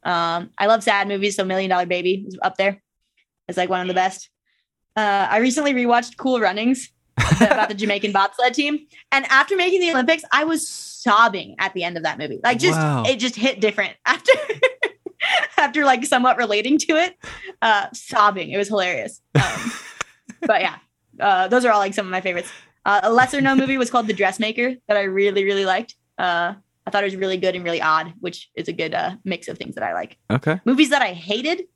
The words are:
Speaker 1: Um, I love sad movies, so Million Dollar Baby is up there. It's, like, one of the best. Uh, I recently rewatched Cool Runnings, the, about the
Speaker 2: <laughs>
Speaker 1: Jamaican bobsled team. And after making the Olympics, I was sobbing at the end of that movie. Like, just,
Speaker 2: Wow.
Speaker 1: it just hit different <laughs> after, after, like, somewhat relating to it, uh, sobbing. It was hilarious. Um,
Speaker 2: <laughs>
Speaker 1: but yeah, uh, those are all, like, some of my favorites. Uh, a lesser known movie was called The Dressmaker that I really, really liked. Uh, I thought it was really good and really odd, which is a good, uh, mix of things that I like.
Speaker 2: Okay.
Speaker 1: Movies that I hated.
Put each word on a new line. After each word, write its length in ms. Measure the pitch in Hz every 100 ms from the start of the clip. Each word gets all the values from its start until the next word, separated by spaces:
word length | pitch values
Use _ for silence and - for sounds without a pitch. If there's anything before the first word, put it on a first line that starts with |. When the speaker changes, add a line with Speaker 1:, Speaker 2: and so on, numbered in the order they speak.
Speaker 1:
Um, 460 | - 175 170 170 175 -
I 80 | 202
love 180 | 220
sad 240 | 220 202 202
movies, 280 | 202 202 202
so 100 | 190
Million 240 | 190 190
Dollar 160 | 180 175
Baby 400 | 180 180 190 202
is 100 | 190
up 160 | 190 185
there. 240 | 196 196 _ _ _ _ _ _ -
It's, 100 | 175
like, 120 | 180
one 120 | 185
of 60 | 180
the 60 |
best. 360 | 185 185 190 - _ _ _ _ _ _ -
Uh, 320 | 214 196 180
I 80 | 208
recently 360 | 247 247 285
rewatched 440 | 262 240 240 240 -
Cool 220 | 262 247
Runnings, 520 | 208 196 226 262 - _ _ - - 156
the, 60 | 226
about 180 | 277 -
the 60 | 202
Speaker 2:
<laughs> 60 |
Speaker 1:
Jamaican 300 | 214 202 208
bobsled 420 | 196 196 - 247
team. 260 | 247 294 302 - - -
And 140 | 277 269
after 260 | 269 294 392
making 240 | 359 370
the 100 | 349
Olympics, 320 | 269 247 320 -
I 120 | 262
was 240 | 311 320 -
sobbing 880 | - - - 240 208 233 196 190 -
at 140 | 190
the 100 | 190
end 140 | 170 175
of 60 |
that 140 | 160 147
movie. 200 | 147 -
Like, 160 | 240 247
just, 200 | 180 160
Speaker 2:
Wow. 240 | 156 139 117
Speaker 1:
it 100 | 262
just 160 | 247 233
hit 240 | 240 202
different 320 | 214 208 196 -
<laughs> 60 | -
after, 260 | 302 - 554 587 - 508 508 403 - - - - - - -
after, 260 | 285 277 285
like, 200 | 247 269
somewhat 320 | 262 247 240
relating 400 | 233 208 220 302
to 160 | - 320
it, 220 | 359 - - - 381 -
uh, 260 | 226 214 -
sobbing. 560 | - - 247 208 190 160
It 60 | 196
was 100 | 202
hilarious. 540 | 208 180 151 104 - _ 143
Um, 360 | - - 233 - - - -
Speaker 2:
<laughs> 360 | _ _ -
Speaker 1:
but 200 | 330 202
yeah, 140 | 175 - _ _ _ _
uh, 280 | 208 185 185
those 180 | 240 247
are 60 |
all, 80 | 208
like, 140 | 196
some 120 | 202 190
of 60 |
my 100 | 185
favorites. 300 | 190 175 175 - _ _ -
Uh, 140 | 202
a 80 | 190
lesser 300 | 233 254 285
known 160 | 269 269
movie 200 | 262 269
was 120 | 240
called 180 | 254 220
The 60 |
Dressmaker 600 | 190 - 190 220 226 247 254 -
that 100 | 208
I 60 |
really, 400 | 196 190 202 196
really 220 | 196 196 196
liked. 300 | 185 233 - _ -
Uh, 360 | 180 170 175 196 _ _ -
I 60 |
thought 120 | 208
it 40 | 202
was 80 | 190
really 220 | 190 190
good 180 | 185 180
and 80 | 175
really 160 | 170
odd, 320 | 156 160 165 170
which 300 | 180 170 - -
is 120 | 165
a 60 |
good, 200 | 170 165
uh, 220 | - 170 190 190
mix 220 | 170 -
of 100 | -
things 180 | - -
that 80 |
I 100 | -
like. 240 | 85 - - _
Speaker 2:
Okay. 300 | 123 - 180 -
Speaker 1:
Movies 260 | 262 294
that 100 | 285
I 120 | 226
hated. 500 | 175 170 208 294 359 370